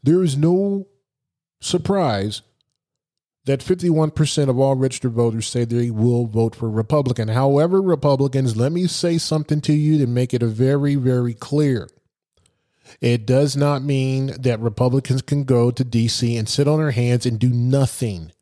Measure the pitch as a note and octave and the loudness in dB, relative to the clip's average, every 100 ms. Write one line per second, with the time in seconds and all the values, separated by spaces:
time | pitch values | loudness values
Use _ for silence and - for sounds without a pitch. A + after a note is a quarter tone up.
0 | C3 F3+ F3 C3+ D#3+ F3+ G3+ G3 F#3+ _ | 2 2 2 0 2 2 0 -4 -8 _
1 | _ _ _ _ _ _ - F3 D#3+ G3+ | _ _ _ _ _ _ -4 -4 0 0
2 | D#3 G#2 G2+ G#2+ _ _ _ _ _ _ | 0 0 -4 -8 _ _ _ _ _ _
3 | _ _ _ _ - C#3 - F#3 F3 D#3+ | _ _ _ _ -4 -4 -2 0 2 2
4 | D#3 - D3+ - C#3 B2 C3+ C3 C3 - | 0 0 0 0 0 2 2 2 -2 -2
5 | B2+ A#2 A#2 A2+ G#2+ B2 A#2 A#2 A#2+ A2 | -4 0 0 0 -4 -4 -2 -2 -2 0
6 | A#2+ A#2+ A#2+ A2 A2+ - A2+ G#2+ A2 D3+ | 2 2 0 0 -2 -2 -4 -4 0 0
7 | C3 A#2+ A2 A#2 C#3 C#3+ E3 F#3+ F#3+ D#3 | 0 -2 -2 0 2 2 2 2 2 0
8 | D3 C3+ C#3 C3+ C3 A2 B2+ F3 F3+ - | 2 2 2 0 0 0 -2 0 -2 -2
9 | F3 E3 - D#3 D3+ D3+ - D3+ D3+ D#3 | -2 -2 -2 -4 -2 -2 0 2 4 2
10 | B2+ A#2+ B2 A#2+ A#2 A2 C3 C#3+ C#3+ C#3+ | 2 0 0 0 -2 0 0 2 0 0
11 | B2+ B2+ A#2+ A2+ - C#3+ D3 A#2+ - _ | 0 0 -2 -6 -4 0 0 -2 -6 _
12 | _ _ _ _ _ _ _ _ _ - | _ _ _ _ _ _ _ _ _ -4
13 | B2 A#2+ A2 C3 C#3+ C#3 C#3+ C#3 C#3+ C3+ | 0 0 2 2 2 0 0 0 -2 -2
14 | C3 C3 C3+ - B2+ A2+ A#2 G#2+ B2+ C3 | 0 -2 -4 -2 -2 0 -4 0 0 0
15 | - C3 - C#3+ C3 B2 A#2+ A#2+ B2 A#2 | 0 -4 0 -2 2 2 2 0 -2 0
16 | A2+ - A#2 A#2 A2 - C#3+ D#3 D#3 B2 | 0 0 -2 -2 -2 0 0 2 0 0
17 | B2 B2 B2+ A2+ B2+ A#2+ B2 C#3 C3 - | 0 0 0 0 0 2 2 2 0 -2
18 | A#2 F2+ D#2+ _ | -6 -6 -12 _